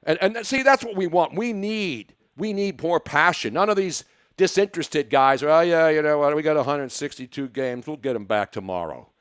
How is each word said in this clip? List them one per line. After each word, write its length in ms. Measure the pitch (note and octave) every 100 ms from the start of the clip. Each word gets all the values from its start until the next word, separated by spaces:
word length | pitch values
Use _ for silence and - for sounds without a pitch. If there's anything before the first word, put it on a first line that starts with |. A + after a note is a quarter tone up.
And, 140 | - E3
and 240 | F#3+ A3+
see, 180 | G#3+ C4+
that's 200 | C4 C4+
what 120 | A#3
we 120 | G3 F#3
want. 280 | E3+ D#3
We 180 | D3 A#3+
need, 600 | G#3+ G3+ A3 G3 B2 G2+ _ _ -
we 160 | G#3+
need 280 | G3 G3+ C#3
more 180 | D#3+ E3+
passion. 560 | - D3 E3 E3+ A#2+
None 140 | A#2+ G#3
of 60 |
these 300 | G3+ F#3+ D3 - _ _ -
disinterested 720 | F#3 - G3+ - D3 D#3 C3
guys 340 | C#3 C3+ C3+
are, 60 | D3
Oh, 120 | D#3+
yeah, 280 | F3 E3+ D#3+
you 120 | D#3
know 180 | D3+ D3+
what, 160 | D3
we 80 | D3
got 140 | D#3 D3+
a 60 |
hundred 280 | C3+ C#3+ C3+
sixty-two 580 | - C#3+ - B2+ - C3+
games. 380 | A#2+ C3 B2 B2
We'll 100 | D3+
get 180 | B2
em 100 | A#2
back 260 | G2+ G#2+ G2
tomorrow. 580 | - F#2+ F2+ E2+ B1+ A#1 _